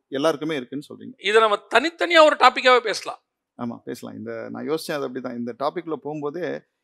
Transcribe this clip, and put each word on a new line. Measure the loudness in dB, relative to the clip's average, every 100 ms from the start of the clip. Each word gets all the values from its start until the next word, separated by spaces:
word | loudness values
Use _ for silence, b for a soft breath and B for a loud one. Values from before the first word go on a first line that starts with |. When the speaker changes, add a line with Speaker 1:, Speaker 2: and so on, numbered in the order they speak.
| _
Speaker 1:
எல்லாருக்குமே | -2 0 0 -4 -6
இருக்குன்னு | -8 -12 -12
சொல்றீங்க. | -16 -18 -8
Speaker 2:
இதை | 2 4
நம்ம | 4 2 0
தனித்தனியா | 0 0 -2 4 6
ஒரு | 6 8
டாபிக்காவே | 6 6 4 4
பேசலாம். | 2 -4 -8 -14 _ _ _ -10
Speaker 1:
ஆமா, | -10 -10
பேசலாம். | -12 -12 -12 -12
இந்த, | -12 -10 -10
நான் | -10 -6
யோசிச்சேன் | -6 -4 -6
அது | -6
அப்படிதான். | -8 -8 -8
இந்த | -8 -6
டாபிக்ல | -6 -6 -8 -10
போகும்போதே | -8 -8 -8 -6 -8 -8 -14 _